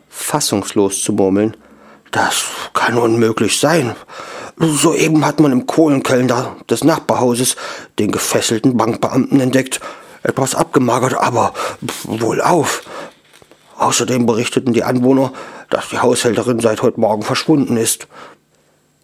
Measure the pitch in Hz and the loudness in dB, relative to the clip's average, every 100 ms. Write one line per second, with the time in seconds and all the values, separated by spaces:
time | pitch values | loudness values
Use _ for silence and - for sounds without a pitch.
0 | _ - - 151 - 104 - 110 98 - | _ -12 -4 -2 0 -2 0 0 0 0
1 | - 101 95 98 110 - - - - - | -2 0 2 2 0 -4 -18 -20 -20 -20
2 | _ - - - - - - - 120 120 | _ -2 -2 -2 -6 -10 -6 -2 0 2
3 | 117 117 113 110 104 - 143 165 120 - | 2 4 2 2 0 0 2 2 0 -6
4 | - - - - - - 165 147 160 147 | -14 -16 -16 -16 -16 -2 0 2 2 2
5 | 160 156 147 147 147 127 - - 156 139 | 2 2 2 4 4 4 2 2 4 2
6 | - 127 127 120 131 - - 117 143 151 | 2 2 2 0 -4 -10 -2 0 2 2
7 | - 110 123 120 127 - - - - - | 0 2 2 2 -2 -4 -10 -14 -8 -2
8 | 104 - - 113 - 110 135 120 113 104 | -2 -2 -2 -2 0 2 2 2 0 0
9 | 113 135 - 139 127 131 127 - - - | 0 0 2 2 2 2 0 -6 -10 -16
10 | - - - - 131 131 - 143 123 123 | -20 -6 -4 0 -2 0 -2 -2 -2 0
11 | 131 - 139 120 98 - - - 147 - | 0 0 0 0 -2 -4 -8 -8 -10 -10
12 | - 110 113 - - 170 127 - - - | -8 -4 -2 0 2 2 0 -4 -10 -16
13 | - - _ _ _ - _ - - - | -16 -20 _ _ _ -20 _ -4 0 0
14 | 117 123 120 110 120 123 120 113 120 127 | 0 0 2 0 0 0 0 0 0 2
15 | 127 135 131 - - - - - - - | 4 4 2 -4 -16 -18 -6 -6 -4 0
16 | 120 123 120 104 113 113 113 107 120 - | 0 2 0 0 0 0 0 2 0 2
17 | 107 107 107 127 - 151 127 117 113 - | 0 0 -2 -2 2 2 2 0 0 -4
18 | - - - - _ _ _ _ _ _ | -10 -20 -20 -20 _ _ _ _ _ _